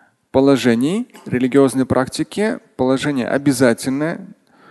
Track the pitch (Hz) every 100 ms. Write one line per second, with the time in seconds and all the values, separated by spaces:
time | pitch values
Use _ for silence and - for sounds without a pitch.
0 | _ _ _ 135 139 131 120 117 143 208
1 | 247 - - 127 127 139 135 131 127 127
2 | 127 - 156 - 214 - _ - 127 135
3 | 147 139 117 139 143 127 127 113 131 135
4 | 156 180 185 - _ _ _